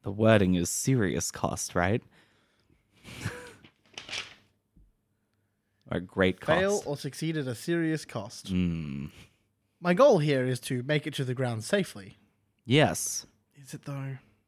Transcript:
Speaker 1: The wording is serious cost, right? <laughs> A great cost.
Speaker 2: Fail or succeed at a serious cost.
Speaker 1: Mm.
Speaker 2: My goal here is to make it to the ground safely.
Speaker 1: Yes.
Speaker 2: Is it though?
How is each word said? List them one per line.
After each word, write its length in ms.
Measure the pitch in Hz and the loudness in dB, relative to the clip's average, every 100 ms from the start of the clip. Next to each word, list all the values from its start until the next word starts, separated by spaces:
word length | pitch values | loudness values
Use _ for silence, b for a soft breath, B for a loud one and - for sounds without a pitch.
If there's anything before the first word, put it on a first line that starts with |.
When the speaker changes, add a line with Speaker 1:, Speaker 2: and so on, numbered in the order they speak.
Speaker 1:
The 80 | 110 | -6
wording 440 | 101 110 110 92 90 | 4 8 8 6 4
is 140 | 87 | 2
serious 600 | - - 131 95 67 - | -2 2 2 2 0 -4
cost, 440 | - - - - 92 | -2 -4 -4 -2 0
right? 260 | 90 113 - | 2 0 -4
<laughs> 40 | b b b b b b _ _ _ - B B 494 480 B - _ _ - - - - - _ _ _ _ _ _ _ _ _ _ _ _ _ _ - | b b b b b b _ _ _ -20 B B -12 -18 B -20 _ _ -18 -12 -12 -12 -20 _ _ _ _ _ _ _ _ _ _ _ _ _ _ -8
A 80 | 87 | -8
great 400 | 90 - 92 90 | -4 2 2 2
cost. 180 | - 165 | 0 2
Speaker 2:
Fail 220 | 190 202 - | 2 0 -4
or 100 | 143 | -8
succeed 400 | 143 - 160 156 | -8 -6 -4 -4
at 80 | 127 | -4
a 60 | |
serious 520 | 113 - 170 160 156 - | -6 -4 -2 0 -2 -6
cost. 460 | 117 101 - - | -10 -10 -12 -4
Speaker 1:
Mm. 600 | 92 90 82 73 69 78 b b b _ _ _ _ | 0 0 -2 -6 -8 -10 b b b _ _ _ _
Speaker 2:
My 140 | 175 | -2
goal 240 | 180 285 196 | 6 6 6
here 260 | 147 135 127 | 2 0 0
is 140 | 127 | -4
to 200 | - 127 | -4 -6
make 240 | 127 151 151 | -2 -2 -2
it 80 | 139 | -6
to 80 | |
the 120 | 127 123 | -6 -2
ground 280 | 127 113 | -4 -4
safely. 540 | - 202 175 101 98 - _ _ _ _ - | -2 -2 -2 -8 -20 -20 _ _ _ _ 2
Speaker 1:
Yes. 640 | 139 123 - - - - _ _ - | 4 4 2 -6 -8 -12 _ _ -20
Speaker 2:
Is 180 | 135 143 | -18 -14
it 60 | - | -10
though? 320 | 139 135 131 _ _ | -10 -8 -12 _ _